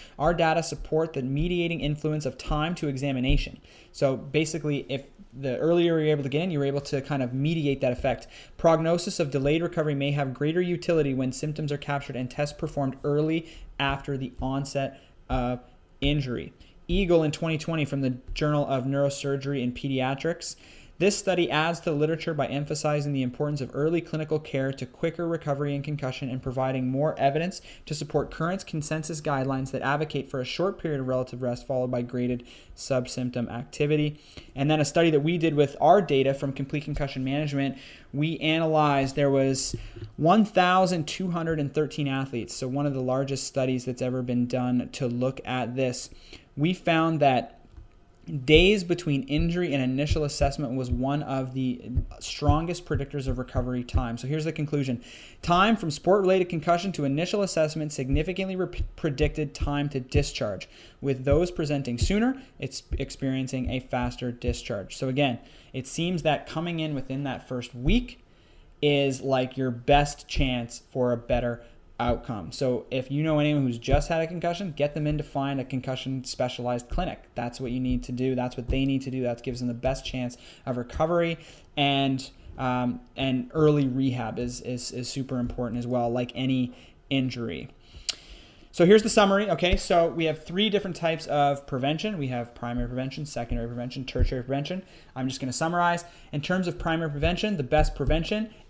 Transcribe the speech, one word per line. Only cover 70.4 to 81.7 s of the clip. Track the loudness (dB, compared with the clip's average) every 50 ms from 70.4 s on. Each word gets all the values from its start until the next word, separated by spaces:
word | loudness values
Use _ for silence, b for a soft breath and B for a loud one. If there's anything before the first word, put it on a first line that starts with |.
| 2 2 2 -2 -4 -6 -10 -14 -14 -8
for | -2 0 2 2 2
a |
better | 0 0 0 0 0 0 -2 -4 B B B B B -20 -14 -6 -2
outcome. | 0 0 0 0 -2 -6 -6 -6 -8 -8
So | -4 -2 0 0 0 0 -2 -4
if | -4 -4 -4 -2
you | -2 0 2
know | 2 2 4
anyone | 4 4 2 2 2
who's | 0 -2
just | -2 2 2 2 4 4 2
had | 0 -2
a | -2
concussion, | -2 -4 -4 -2 -2 -2 -2 -6 -6 -2
get | -2 -2 -2 0
them | -2 -2
in | -2 -2
to | -2 -4
find | -4 -4 -2 -2 -2 -2 -4
a | -4
concussion | -4 -6 -4 -4 -4 -6 -6 -6 -6 -6 -6 -6
specialized | -6 -4 -2 -2 -2 -2 -4 -4 -2 -2 -4 -4 -4
clinic. | -2 -2 -2 -2 -6 -10 -16 -12 _
That's | -8 -6 -6 -6 -6
what | -6 -4
you | -2 -2
need | 0 0 0 -2 -2
to | -4
do. | -4 -2 0 0 0
That's | 0 -2 -4 -4
what | -6 -4
they | -2 0 0 2
need | 2 0 0 -2
to | -4
do. | -4 -2
That | -2 -2 -2 -4 -6
gives | -6 -6 -4
them | -4
the | -4 -4
best | -2 -2 -2 -2 -2 -6
chance | -6 -6 -4 -4 -6 -8 B B B B B B
of | -6 -4
recovery, | -4 -6 -6 -2 -2 0 2 2 2 2 0 -2 -6 B B B B B B